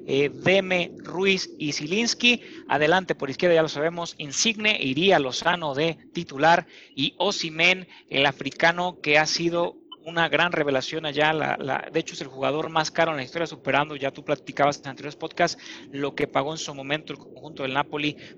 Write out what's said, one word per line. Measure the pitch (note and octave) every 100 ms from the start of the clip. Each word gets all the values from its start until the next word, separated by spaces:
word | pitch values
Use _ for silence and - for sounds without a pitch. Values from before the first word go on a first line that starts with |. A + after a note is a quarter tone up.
| -
eh, | C3+ C#3+
Deme, | C3 F3+ F#3+ F#3 F3+ E3+ -
Ruiz | - E3+ G3 F#3 - -
y | D3+
Zielinski, | - D3+ G#3 A#3 - A#3+ A#3 - - -
adelante | C#3+ D3+ F#3 F3 D3+
por | C#3
izquierda, | B2+ F3+ D#3+
ya |
lo | D#3
sabemos, | C#3+ D#3+ E3+ E3+ -
Insigne, | D3 - A3+ G#3+ G#3+ G#3
iría | C3 C3+ G3 E3
Lozano | C3 - E3+ F3 D#3
de | C3+ E3 D#3 -
titular | F3 - C3+ D#3 F3 - - -
y | C3 C3+ -
Osimhen, | F#3+ G3 E3 D#3+ F3 F#3 F3+ - -
el | C3+ C#3+
africano | - C3+ - E3+ F3 F3+ -
que | D3+ D3+
ha | D#3
sido | - E3+ E3+ F3 - - - D#3+
una | E3+ D#3+
gran | D3 F3
revelación | E3 C#3+ C3 - D#3
allá, | D#3 C#3 D3+
la, | D#3 C#3 -
la, | C3+ C3+ -
de | D#3+
hecho | D#3+
es | E3
el | C#3+
jugador | C3+ C3+ D3+ D#3+
más | D#3+ D3+
caro | E3 E3
en | D3
la |
historia, | B2 E3+
superando, | D#3+ D3 C#3 C3+ D3+ C#3+
ya | C3+
tú | -
platicabas | - C#3+ - C3+ C#3+ C#3
en | C#3
anteriores | B2 C#3+ -
podcasts, | D#3+ - E3+ - - - -
lo | C#3 C#3
que | C#3 C#3+
pagó | C#3 C#3+
en | D#3+
su | - C#3
momento | C#3 D#3 D#3
el | C#3
conjunto | - - D3+ D3
del | C3+
Napoli | C3+ C#3+ D3+ D3 - -